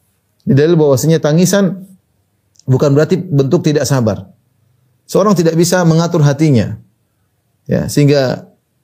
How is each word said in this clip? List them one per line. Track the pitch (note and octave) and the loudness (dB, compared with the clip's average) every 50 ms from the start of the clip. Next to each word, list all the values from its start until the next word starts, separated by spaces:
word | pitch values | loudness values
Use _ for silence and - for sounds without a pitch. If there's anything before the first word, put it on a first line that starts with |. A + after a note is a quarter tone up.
| _ _ _ _ _ _ _ _ - | _ _ _ _ _ _ _ _ -4
Ini | - A#2+ | -2 0
dalil | C3+ D3 E3 F3 | 2 2 2 2
bahwasanya | D#3+ D3+ C#3+ C3+ A#2 B2+ D#3 E3 D3+ D3+ | 2 2 2 0 0 0 0 0 0 0
tangisan | D3 D3+ E3+ F#3 - G3+ G3+ G3 E3 - - - - - _ _ _ _ _ _ _ _ _ _ _ _ _ - | 0 0 2 0 2 2 0 0 -2 -4 -8 -14 -20 -20 _ _ _ _ _ _ _ _ _ _ _ _ _ -4
bukan | - C3 C3 D3+ C#3+ | -2 0 0 2 2
berarti | C#3 C#3+ D#3+ - F#3 F#3 F#3 | 2 2 0 0 -2 -4 -4
bentuk | F#3 D3+ C#3 C#3 C3 F3 E3+ F3+ | -2 -2 0 0 0 0 0 0
tidak | D#3+ C#3+ D3+ C3+ | 0 -2 -2 -2
sabar. | - C#3+ C3 A#2 A2 F#2+ - - - - _ _ _ _ _ _ _ _ _ _ _ _ _ _ | -2 -2 0 0 -2 -4 -4 -10 -18 -20 _ _ _ _ _ _ _ _ _ _ _ _ _ _
Seorang | - - F3 G3 G#3+ G3 D#3 | -4 -2 0 2 2 2 2
tidak | E3+ E3 E3 | 0 0 2
bisa | D#3+ F3 F3 F#3 F#3 F3 | 0 0 0 0 0 2
mengatur | E3 D#3 D#3+ E3+ E3 F3 E3+ D3 | 2 2 2 0 0 0 0 2
hatinya. | C#3+ C#3 C3+ D#3+ D#3 C3+ A2+ F2+ - - - - _ _ _ _ _ _ _ _ _ _ _ _ _ _ _ _ - | 2 2 2 0 2 2 2 0 -2 -6 -14 -18 _ _ _ _ _ _ _ _ _ _ _ _ _ _ _ _ -6
Ya, | - - - | -4 -4 -4
sehingga | - - D3 D3 C#3 D3 C#3+ C3+ B2 - - - - _ _ _ _ _ _ | -4 -2 0 2 2 2 2 0 -2 -4 -6 -10 -20 _ _ _ _ _ _